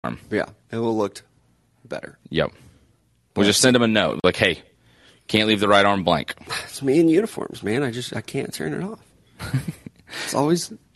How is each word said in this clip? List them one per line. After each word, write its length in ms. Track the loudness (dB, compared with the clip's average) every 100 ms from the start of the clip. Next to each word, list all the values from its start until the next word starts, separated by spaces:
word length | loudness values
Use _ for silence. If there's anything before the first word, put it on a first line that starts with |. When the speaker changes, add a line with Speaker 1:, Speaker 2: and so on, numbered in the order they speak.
Speaker 1:
arm. 140 | -4 -10 -6
Speaker 2:
Yeah, 140 | -6 -6 -10 _
it 60 | -6
will 200 | -2 -2
look 260 | -2 -6 -20 _ _ _ _ _
better. 340 | -14 -12 -12 -18 -6
Speaker 1:
Yep. 200 | -2 -2
We'll 40 | -4 -20 _ _ _ _ _ _
Speaker 2:
But 100 | 0
Speaker 1:
just 160 | 2 4
send 140 | 4
him 80 | 4
a 60 | 4
note, 320 | 2 0 2
like, 140 | 0 2
"Hey, 260 | 2 0 -8 _ _ _ _ _ -2
can't 220 | 0 2
leave 100 | 2
the 80 | 4
right 180 | 6
arm 200 | 6 4
blank." 300 | 2 0 0 -12 -10 -10
Speaker 2:
It's 180 | -10 -6
me 180 | 0 4
in 80 | 4
uniforms, 560 | 4 0 -4 -10 -8
man. 180 | -4 -2
I 80 | -2
just, 240 | -4 -8
I 60 | -8
can't 320 | -8 -8 -8
turn 200 | -6 -6
it 80 | -6
off. 160 | -8 -10 _ _ _ -16
Speaker 1:
<laughs> 120 | -6 -4 -4 -10 -16 -20 -18 -12
Speaker 2:
It's 100 | -4
always, 380 | 0 2 0 -2 -14 _